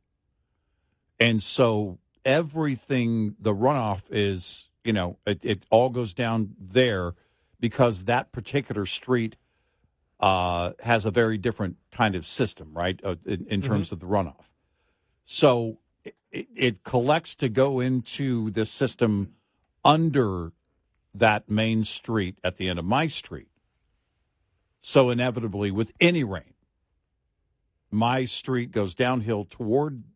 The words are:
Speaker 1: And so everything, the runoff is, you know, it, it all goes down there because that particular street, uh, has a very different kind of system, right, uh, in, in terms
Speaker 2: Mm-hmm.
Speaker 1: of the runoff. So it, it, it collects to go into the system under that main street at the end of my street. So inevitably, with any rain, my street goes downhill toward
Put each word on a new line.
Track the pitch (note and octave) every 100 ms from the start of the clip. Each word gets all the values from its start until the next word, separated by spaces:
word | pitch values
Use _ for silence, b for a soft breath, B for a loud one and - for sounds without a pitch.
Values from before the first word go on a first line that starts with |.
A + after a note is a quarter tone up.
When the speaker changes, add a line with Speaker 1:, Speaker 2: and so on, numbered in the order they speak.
| _ _ _ _ _ _ _ _ _ _ _ -
Speaker 1:
And | A#2 A2
so | - - A#2+ G#2+ G#2 F2+ _ _
everything, | C3 C#3+ E3 D#3 D3+ B2+ - C3 A#2 A#2 G#2+ G#2
the | G#2+
runoff | G2+ B2 C#3+ A2 F#2+ -
is, | A2 G2+ F#2 - - - _
you | A#2
know, | G#2+ F2 - -
it, | G2
it | - G2+ -
all | A2 B2+
goes | B2 A2+
down | F#2 A#2 A2+ G#2 -
there | F#2 G#2+ B2+ G2 F2 - _ _ _ _
because | A#2+ - A#2+ G2 F#2+
that | B2 -
particular | - - C#3+ - G#2 F#2+
street, | - - B2 A2 - _ _ _ _ _ _ _ -
uh, | G2 F#2+ F2+ F2 F2 -
has | A#2+ A#2 G#2
a |
very | G2+ A2+ A2
different | A#2 - F#2+ - _
kind | - A2 F#2
of | -
system, | - A2+ - D#2+
right, | D#2 F2+ F2+
uh, | G2 F2 -
in, | F#2+ -
in | G2+
terms | F#2 G#2 F2
Speaker 2:
Mm-hmm. | E2+
Speaker 1:
of |
the | E2+
runoff. | G2+ E2+ - _ _ _ _ _ _ _ _
So | - - D3+ B2 A2+ A2 _ _
it, | - - _
it, | - - A#3+
it | B2+ G#2
collects | - B2 B2 D#3 - -
to | C3+
go | A2+ C3+ C3
into | B2+ B2+ A#2+ - C#3 A#2 A2
the | A2 G#2+
system | - C3 - A#2 G2+ G2 - _ _ _ _ C#3
under | D#3+ E3 C#3 A2 F#2 E2 - _ _ _ _ _
that | G2 A2+ G#2+ -
main | G#2+ A2 A2
street | G#2 - - A2+ F#2 -
at | F#2 -
the | F#2
end | F2
of | F2
my | B2+ D#3+
street. | - - D2 - _ _ _ _ _ _ _ _ _ _ _ _ _
So | - C#3+ B2+
inevitably, | A#2+ B2+ A#2 A#2 G2+ G#2
with | G2 A2+ -
any | F3 F3
rain, | A2+ F2+ - _ _ _ _ _ _ _ _ _ _ _ _ _ _
my | G#2 A#2 C3 B2+
street | - - B2+ A#2+
goes | A2+ G2 -
downhill | B2 B2+ G#2+ G#2 G2+
toward | - A2 B2+ D3+ C3 -